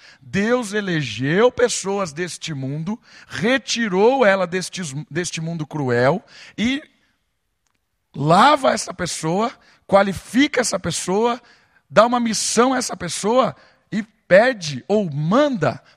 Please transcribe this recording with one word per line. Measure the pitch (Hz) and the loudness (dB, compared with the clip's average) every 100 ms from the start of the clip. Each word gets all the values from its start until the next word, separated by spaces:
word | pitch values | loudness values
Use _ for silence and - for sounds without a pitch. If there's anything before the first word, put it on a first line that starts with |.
| - _ | -20 _
Deus | 127 180 214 247 214 | -6 -2 0 0 -2
elegeu | 208 196 160 127 104 135 180 247 | -6 -2 -4 -4 -4 0 2 2
pessoas | 240 233 - 185 202 185 | 2 0 -2 -4 -4 -6
deste | 143 180 - - | -8 -10 -10 -10
mundo, | 143 131 147 165 226 _ - - | -8 -8 -8 -8 -10 _ -20 -14
retirou | - 202 262 - 233 226 180 220 269 | -4 -2 -2 -2 -6 -2 2 2 4
ela | 214 196 175 | 2 0 -2
destes, | 185 170 - 170 135 - | -6 -8 -10 -10 -10 -8
deste | 151 175 - | -8 -6 -8
mundo | 165 170 151 | -8 -8 -8
cruel | 151 131 120 131 180 - - - - | -4 0 2 2 2 -4 -20 -14 -4
e | 226 277 - _ _ _ _ _ _ _ _ _ _ _ _ | -2 -2 -8 _ _ _ _ _ _ _ _ _ _ _ _
lava | - 147 180 262 302 269 | -4 2 6 6 4 2
essa | 226 - | 0 -4
pessoa, | 190 175 - 160 185 233 - _ _ - | -8 -8 -6 -4 -2 -4 -6 _ _ 2
qualifica | 196 202 180 - 233 294 - | 4 4 -2 -2 0 2 0
essa | 220 190 | -2 -4
pessoa, | 175 - - 196 233 240 - _ _ _ _ | -4 -4 -2 0 0 -2 -10 _ _ _ _
dá | 139 | 4
uma | 233 247 | 4 2
missão | 233 208 - 214 254 | 0 -2 0 2 2
a | 254 | 0
essa | - - | -4 -8
pessoa | 175 - 196 247 208 - _ _ _ | -8 -4 0 2 0 -4 _ _ _
e | 208 | -6
pede | 208 _ - 180 247 226 156 131 - | -6 _ 4 6 6 0 -6 -8 -2
ou | 214 185 | -2 0
manda | 143 156 233 294 226 143 - _ | -2 0 2 2 0 -2 -4 _